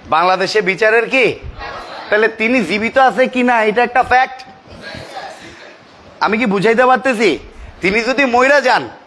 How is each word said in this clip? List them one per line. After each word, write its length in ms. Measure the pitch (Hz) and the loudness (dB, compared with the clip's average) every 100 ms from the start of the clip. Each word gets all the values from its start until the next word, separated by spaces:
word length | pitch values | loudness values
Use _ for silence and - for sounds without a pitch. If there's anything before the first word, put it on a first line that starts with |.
| 110 | -4
বাংলাদেশে 540 | 156 180 185 185 214 | 0 2 0 0 0
বিচারের 500 | 190 185 220 226 214 | -2 0 2 2 2
কি? 240 | 262 208 - - - - - - - - | 0 0 -2 -10 -14 -14 -14 -14 -16 -2
তাহলে 180 | 214 220 | 0 0
তিনি 360 | 220 226 254 | 0 0 0
জীবিত 340 | 165 202 220 269 | 0 -2 -2 2
আছে 280 | 254 202 262 | 2 2 0
কিনা, 360 | 254 247 240 | 0 0 2
এটা 200 | 214 214 | 2 0
একটা 200 | 240 247 | 0 0
ফ্যাক্ট। 420 | - 247 269 - - - - - - - - - - - - - - - - - - - | 2 2 0 -6 -20 -20 -20 -20 -18 -16 -16 -16 -16 -16 -20 -20 -20 -20 -20 -20 -20 -4
আমি 180 | 165 220 | -2 0
কি 80 | 240 | 0
বুঝাইতে 400 | 196 202 226 254 | 2 2 4 4
পারতেছি? 520 | 247 269 220 214 123 - - - - | 2 0 0 0 0 -6 -20 -20 -6
তিনি 200 | 175 214 | -2 -2
যদি 240 | 226 262 | 0 0
মইরা 360 | 269 240 262 285 | 2 2 4 4
যান, 280 | 254 202 117 - | 2 0 -2 -12